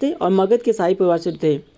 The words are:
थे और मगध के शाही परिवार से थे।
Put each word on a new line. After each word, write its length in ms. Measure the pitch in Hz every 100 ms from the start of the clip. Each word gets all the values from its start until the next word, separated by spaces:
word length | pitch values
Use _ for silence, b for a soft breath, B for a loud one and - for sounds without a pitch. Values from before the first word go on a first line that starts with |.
थे 80 | 277
और 180 | 339 180
मगध 320 | 190 196 240
के 120 | 233
शाही 220 | 220 175 190
परिवार 220 | 180 170
से 140 | 170
थे। 260 | 156 156 147 -